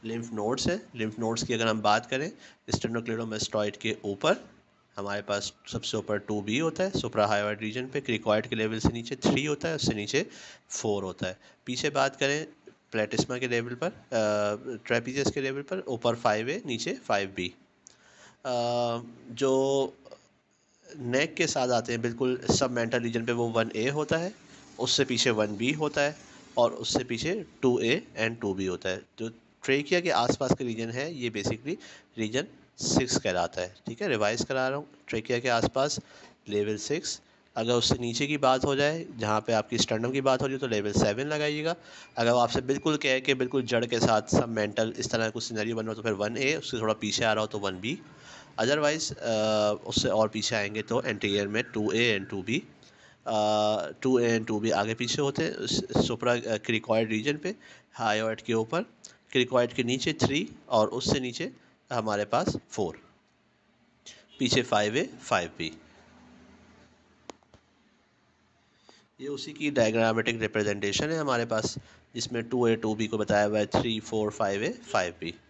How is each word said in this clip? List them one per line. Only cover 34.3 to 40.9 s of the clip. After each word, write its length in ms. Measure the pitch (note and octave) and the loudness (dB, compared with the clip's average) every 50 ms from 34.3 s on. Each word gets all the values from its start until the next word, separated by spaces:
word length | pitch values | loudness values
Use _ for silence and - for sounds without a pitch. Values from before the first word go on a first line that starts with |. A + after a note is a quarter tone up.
| A2+ A#2+ - | 4 2 -2
करा 240 | - C3+ C3 C3 C3 | -2 0 0 2 0
रहा 100 | C3+ C#3+ | 0 -4
हूँ। 80 | D3 - - - _ - | -6 -10 -18 -20 _ -6
ट्रेकिया 300 | - A2+ A2 - B2 A#2+ | -4 -4 -2 0 -2 0
के 100 | A#2+ B2+ | 2 2
आसपास 520 | A#2+ A#2 A2+ A2+ - C3 C3+ D3 - - - - - - - - - _ _ - | 2 4 2 2 2 2 0 0 0 -6 -8 -12 -20 -20 -20 -20 -20 _ _ -4
लेवल 280 | G#2 G#2 G#2 G#2 G#2+ | -2 0 0 0 -2
सिक्स, 440 | G#2 - - C#3+ E3 D#3+ - - - _ _ _ _ _ _ _ | -4 -4 -4 -4 -4 -4 -6 -10 -10 _ _ _ _ _ _ _
अगर 160 | A#2 A2+ A#2 B2 | -4 0 2 2
उससे 220 | A#2+ A2+ - - | 4 4 2 2
नीचे 320 | A#2+ A#2+ A#2+ A#2 A#2 C#3+ | 0 0 -4 -2 -2 -2
की 100 | C#3 D3+ | 0 0
बात 280 | C#3+ B2 C3 C3 C3 C3 | 2 4 4 4 4 2
हो 120 | C#3+ C#3 | 0 2
जाए, 300 | C3+ C#3+ D3 D#3 E3 E3 - - | 2 2 2 0 -2 -6 -10 -8
जहाँ 240 | A#2 A2+ G#2+ G#2+ G#2+ | -4 0 2 2 2
पे 120 | G#2+ - A#2 | 2 2 2
आपकी 260 | A2 G#2+ - A#2+ A2+ | 2 2 0 0 -2
स्टर्नम 320 | - - A#2 A2 A#2 B2 | 0 0 0 0 0 0
की 100 | C3 C#3 | -2 2
बात 220 | C3 C3+ C3 B2+ C#3 | 4 4 2 4 2
हो 40 | |
रही 80 | C3+ C3+ | -2 -2
है, 60 | C3 | -4
तो 60 | C#3 | -2
लेवल 260 | B2+ A2+ G#2 G2+ G#2 | -2 0 0 0 0